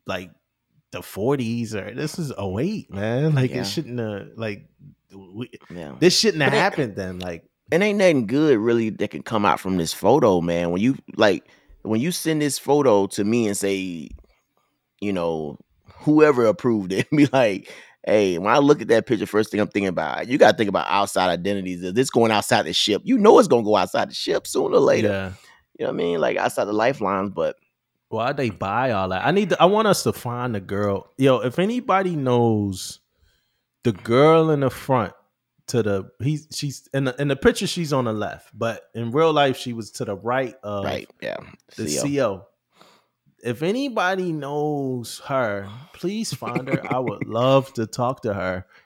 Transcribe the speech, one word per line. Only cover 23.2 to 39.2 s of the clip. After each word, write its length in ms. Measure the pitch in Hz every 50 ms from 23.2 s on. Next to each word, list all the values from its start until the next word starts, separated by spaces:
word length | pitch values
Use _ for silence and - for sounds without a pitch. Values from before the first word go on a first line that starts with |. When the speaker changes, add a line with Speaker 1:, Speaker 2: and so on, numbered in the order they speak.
| 202 226 - -
Speaker 2:
it's 100 | 233 156
gonna 140 | 139 117
go 140 | 107 104 107
outside 340 | 98 90 - - 120 101 101
the 40 | -
ship 320 | - - - - - -
sooner 300 | - - - - - -
or 40 | -
later. 280 | - - - - - 104
Speaker 1:
Yeah. 240 | 98 95 95 92 95 - _ - - _ _ _ _ -
Speaker 2:
You 80 | -
know 60 | -
what 20 | -
I 100 | - 170
mean? 160 | 170 170 160
Like, 160 | 151 - -
outside 280 | 92 95 127 - - 110
the 80 | 101
lifelines, 580 | 104 104 113 127 139 - 107 92 98 95 98 104
but 260 | - 82 80 76 - _ _ _ _ _ _ _ _ _ _ -
Speaker 1:
Why'd 280 | 117 110 113 131 143
they 140 | 131 135 113
buy 400 | 95 - 95 98 101 117 131 131
all 200 | 110 95 95 92
that? 140 | 92 92 98
I 60 | 131
need 200 | 170 202 214 170
to, 120 | - -
I 40 | 160
want 200 | 185 208 214 220
us 160 | 208 175 -
to 100 | - 117
find 400 | - - - 123 120 123 123 127 113
the 40 | 101
girl. 520 | 92 90 98 101 104 101 98 92 - _ _
Yo, 200 | - 135 135 127 117
if 180 | 107 127 113 -
anybody 560 | 180 214 240 247 240 - 185 196 190 180 170
knows 840 | 147 131 127 123 120 117 117 110 107 104 101 95 95 - - - - _ _ _ _ _ _ _ _ _ _ _ _ _ _ _ _ -
the 80 | 120
girl 580 | 104 - - 113 117 131 147 156 165 165 160 160
in 100 | 156 143
the 80 | 139 127
front 420 | - - - - 135 123 104 85 - _ _ _ _ _ _ _ _ _ _ -
to 120 | - 120 104
the, 260 | 104 101 95 95 - _ -
he, 200 | 110 143 156 147 151 -
she's, 360 | - - 147 143 127 - - _
in 120 | - 139 139
the, 100 | 127 123 -
in 60 | 143 147
the 80 | 135
picture, 320 | 135 - 240 240 - 202 -
she's 240 | - 180 170 139
on 140 | 147 131 123
the 60 | 117
left, 380 | 110 107 104 - - - - _
but 300 | - 104 113 117 107 - - _ -
in 160 | 113 120 117
real 200 | 113 151